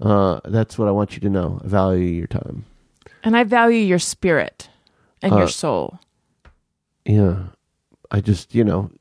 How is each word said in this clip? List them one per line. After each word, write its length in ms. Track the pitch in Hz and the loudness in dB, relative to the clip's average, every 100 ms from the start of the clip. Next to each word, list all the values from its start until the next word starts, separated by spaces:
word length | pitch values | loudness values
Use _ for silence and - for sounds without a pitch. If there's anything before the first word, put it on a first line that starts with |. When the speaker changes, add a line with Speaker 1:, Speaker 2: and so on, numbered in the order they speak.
Speaker 1:
Uh, 380 | 107 101 95 78 | 0 2 2 0
that's 320 | - 110 110 - | -2 -2 -2 -2
what 100 | 104 | -2
I 20 | |
want 240 | 98 101 | 0 -2
you 60 | - | -4
to 100 | 101 | -2
know. 300 | 98 87 92 | -2 -2 -6
I 20 | - | -2
value 360 | 98 95 92 90 | 0 2 0 0
your 200 | 85 - | -4 -6
time. 400 | - - - 107 _ _ _ - _ | -8 -8 -14 -16 _ _ _ -20 _
Speaker 2:
And 120 | 220 233 | 0 2
I 80 | |
value 360 | 226 240 233 233 | 2 4 4 4
your 180 | 202 175 | 2 0
spirit 720 | - - 185 151 - _ - _ _ _ _ _ | 0 -4 0 0 -2 _ -20 _ _ _ _ _
and 100 | 95 | 0
your 120 | 101 | 2
Speaker 1:
Uh, 40 | 85 | 2
Speaker 2:
soul. 500 | - 160 98 60 - _ _ _ _ - _ _ _ _ _ | 0 -4 -4 -4 -12 _ _ _ _ -20 _ _ _ _ _
Speaker 1:
Yeah. 400 | - 104 95 92 90 _ _ _ _ _ - | 0 2 2 0 -8 _ _ _ _ _ -6
I 100 | 107 | -4
just, 340 | 101 92 - | 0 -2 0
you 80 | 117 | 0
know, 280 | 107 90 98 - | 2 0 -4 -10